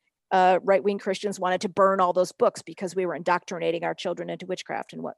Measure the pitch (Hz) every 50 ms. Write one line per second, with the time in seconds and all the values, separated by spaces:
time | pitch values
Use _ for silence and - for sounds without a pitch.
0 | _ _ _ _ _ _ - 185 185 180 185 175 - 190 196 175 131 208 202 196
1 | - 208 190 - - 202 190 - 180 180 185 175 - 196 170 202 196 196 190 196
2 | 185 175 175 180 180 - - - 247 202 - - - - 165 - 202 175 170 190
3 | 185 175 156 139 170 185 175 180 - - 190 165 165 165 165 170 170 165 165 -
4 | - 185 175 175 170 170 170 165 180 185 185 - - - - - - - 165 160
5 | 165 - -